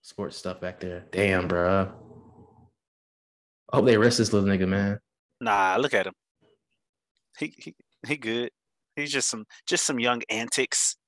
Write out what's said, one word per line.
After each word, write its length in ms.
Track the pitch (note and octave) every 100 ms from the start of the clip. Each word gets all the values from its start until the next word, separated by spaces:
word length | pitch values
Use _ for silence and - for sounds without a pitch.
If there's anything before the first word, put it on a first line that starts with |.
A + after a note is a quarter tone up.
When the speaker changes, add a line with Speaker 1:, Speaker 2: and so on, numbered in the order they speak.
Speaker 1:
sports 340 | - - F#2+ -
stuff 240 | F#2 F2+
back 200 | F2+ F2+
there. 260 | F#2 F2 -
Damn, 360 | F2+ G2+ F#2 F2+
bruh. 420 | F2 F2 G2 F#2+ - - - - - - _ _ _ _ _ _ _ _ _ _ _ -
I 40 | B2+
hope 100 | B2
they 80 | A2
arrest 220 | A#2 A#2+
this 140 | G#2+
little 140 | G#2 G2
nigga, 200 | G2 F#2
man. 300 | G2 G2+ G#2 _ _ _ _
Speaker 2:
Nah, 360 | A#2 G2+ F#2+ F#2+
look 140 | C3+
at 120 | G#2+ F#2+
him. 60 | - _ _ _ _ _ _ _ _ _ _ _ -
He, 140 | D3+ -
he, 160 | - - _ _ A2+
he 100 | D3
good. 340 | A2+ A#2 B2 _ _ _ _
He's 160 | - D3
just 180 | C#3 -
some, 160 | A#2 G#2+ - -
just 180 | F3
some 140 | - C3
young 240 | A#2+ A#2+ -
antics. 680 | A3 A#3 - C3 - - -